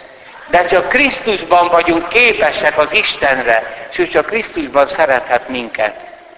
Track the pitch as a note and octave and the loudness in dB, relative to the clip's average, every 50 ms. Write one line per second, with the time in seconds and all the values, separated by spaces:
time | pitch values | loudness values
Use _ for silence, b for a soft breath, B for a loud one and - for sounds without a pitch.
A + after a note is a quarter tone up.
0 | - - - - - - - - - - - F3 F3+ F3 F#3+ F3+ F3 - - B3+ | -20 -20 -20 -20 -20 -20 -20 -20 -6 0 2 2 2 4 2 0 0 2 0 0
1 | D4 C4 - - - A3 G3+ F3+ E3+ D#3+ F3+ F3 F3 F3 E3+ - - - E3 E3+ | 0 0 -2 -4 -4 -4 -4 -2 0 2 4 4 4 4 4 2 4 2 0 0
2 | E3+ - - A#3 B3 A3+ - - D#3+ D3+ C3+ - - D3+ D3 D3+ D3+ D3 G3 G#3+ | 0 0 2 2 4 4 2 2 0 0 0 0 0 0 2 2 0 2 0 -2
3 | G3 - - - D3+ C#3 C3 C3 A#2+ A#2+ A2+ A2+ A2+ - - - - - - - | -2 -2 -4 -2 0 0 0 0 2 2 0 0 0 -4 -10 -14 -14 -8 -4 -4
4 | F3 - - D#3+ D3 - - A#3 G#3 - - E4+ - B2+ B2 C#3+ C#3 C3 - - | -2 0 0 -2 0 0 -2 -6 -6 -6 -6 -8 -6 -2 2 2 2 2 2 0
5 | D#3+ C#3 C3+ A#2+ - - B2 A#2+ - - C3 B2 A#2 A2 - - A2 G#2 - - | 2 2 2 0 0 0 -2 -2 -2 -2 -8 -8 -8 -8 -6 -4 -4 -4 -4 -8
6 | - - - - - - - | -16 -20 -20 -20 -20 -20 -20